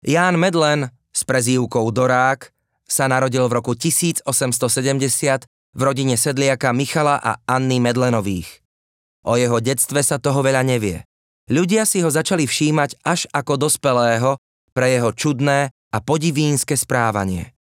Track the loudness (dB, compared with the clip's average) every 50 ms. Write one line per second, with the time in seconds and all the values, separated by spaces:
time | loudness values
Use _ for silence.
0 | _ 0 0 2 2 2 2 2 0 0 2 2 2 2 2 0 -2 -6 _ _
1 | _ _ _ -8 -4 -2 -2 0 2 2 0 0 0 0 -2 -2 -2 0 0 0
2 | 0 2 2 2 2 2 0 -2 -6 -20 _ _ _ _ _ _ _ _ -4 -2
3 | 0 0 2 0 0 0 0 0 0 0 0 -2 -2 -2 -6 -2 -2 -2 -2 0
4 | -2 -2 -2 -4 -6 -4 -4 -2 -2 -2 -2 -2 -2 -2 -2 0 0 0 0 0
5 | 0 -2 -2 0 0 0 0 0 -2 _ _ _ _ _ _ -2 0 0 0 0
6 | 0 0 0 0 0 -2 0 0 2 0 0 0 0 0 0 0 -2 -2 -2 0
7 | 2 2 0 0 -2 -4 -4 -4 _ -2 -2 0 2 2 2 2 2 2 2 2
8 | 2 2 2 0 0 -2 -4 -4 -6 -10 -16 _ _ _ _ _ _ _ _ _
9 | _ _ _ _ _ -2 0 2 2 2 0 0 0 -2 -2 -2 -4 -2 -2 -2
10 | 0 0 -2 -2 -2 0 0 2 2 2 2 2 2 0 0 0 -2 -2 -4 -6
11 | -10 _ _ _ _ _ _ _ _ -2 0 0 2 2 2 2 2 0 0 0
12 | 0 2 0 0 0 0 0 0 0 -2 0 0 0 2 2 2 0 0 -4 _
13 | _ -2 -2 -2 -2 -4 -6 -6 -2 -2 -2 0 0 -2 -2 0 0 0 2 4
14 | 4 2 2 2 2 0 -2 -2 _ _ _ _ _ _ _ 0 2 2 2 2
15 | 2 0 -2 0 -2 -2 0 0 2 2 2 2 0 -2 _ _ _ _ -6 -6
16 | -2 -2 -2 0 0 0 0 2 0 0 0 -2 -2 -2 -4 -4 -2 _ 0 0
17 | 0 0 0 -2 -2 -2 -4 -6 -8 -10 _ _